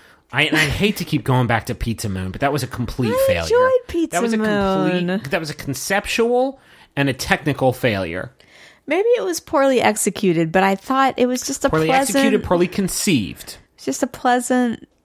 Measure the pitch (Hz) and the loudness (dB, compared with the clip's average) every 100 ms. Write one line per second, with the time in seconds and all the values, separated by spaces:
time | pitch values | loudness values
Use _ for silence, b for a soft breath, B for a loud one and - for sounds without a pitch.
0 | b b b 123 151 151 147 127 202 - | b b b 0 2 2 0 0 -2 -2
1 | 175 147 113 127 120 117 - 117 - 107 | -2 -4 0 0 2 0 -2 -6 -4 -4
2 | 110 95 92 95 139 143 127 - 117 - | -6 -6 -6 -2 -2 -2 -4 -6 -6 -2
3 | 131 494 539 523 - 480 508 523 - 339 | -2 0 2 0 2 2 4 2 0 -4
4 | 320 - 233 220 214 208 196 190 185 180 | -2 0 0 0 0 0 0 0 0 0
5 | 175 190 156 180 160 - - 131 - 196 | -2 -4 -2 -4 -4 -10 -8 -6 -2 -4
6 | - - 233 247 269 269 B B B - | -2 0 0 2 0 -4 B B B -2
7 | 139 131 - 190 147 131 131 123 127 101 | -2 -2 -2 -2 -2 0 0 0 0 -2
8 | 90 87 - _ B B B B - 320 | -4 -6 -10 _ B B B B -4 0
9 | 440 480 381 330 - 302 269 254 214 214 | 2 2 0 -6 -2 2 4 4 2 2
10 | - 190 196 165 165 180 190 196 - 262 | -2 0 0 2 2 2 2 0 -2 0
11 | 269 - 247 254 - 269 277 160 160 262 | 2 2 0 0 -4 -4 0 0 2 2
12 | 269 277 269 208 - 175 180 - 190 - | 2 2 4 2 2 2 2 0 -2 -2
13 | - 151 90 60 - - _ _ - 269 | 2 2 0 -8 -16 -20 _ _ -8 -2
14 | 262 - 254 247 247 254 247 220 - _ | -2 -2 0 2 2 2 0 -2 -10 _